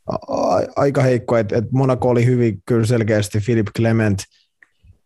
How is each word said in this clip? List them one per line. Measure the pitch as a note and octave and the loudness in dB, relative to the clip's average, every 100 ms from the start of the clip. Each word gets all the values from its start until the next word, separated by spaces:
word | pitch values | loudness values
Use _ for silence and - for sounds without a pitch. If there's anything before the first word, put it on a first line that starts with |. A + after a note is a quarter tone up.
| - | -10
a-, | - - - - | -10 -6 -4 0
a-, | - - - | 0 -2 -2
aika | C#3+ C#3 | 0 2
heikko, | C3 A#2+ - A#2 | 2 0 0 0
et, | G#2 | 0
et | A#2+ G#2+ | -2 -2
Monaco | C3 C3+ A#2 B2 | 0 0 0 2
oli | A#2+ A#2+ | 2 2
hyvin | B2 A#2 G2+ - | 2 0 -2 -2
kyllä | A#2 A2 | 0 2
selkeästi. | A#2+ A2 G#2+ G2 G#2+ | 0 2 0 0 -4
Philippe | G2+ A2+ G#2 - | 0 0 0 0
Clement | A2+ A2+ G#2+ F#2+ - _ _ _ _ _ - _ | 0 2 0 -2 -6 _ _ _ _ _ -20 _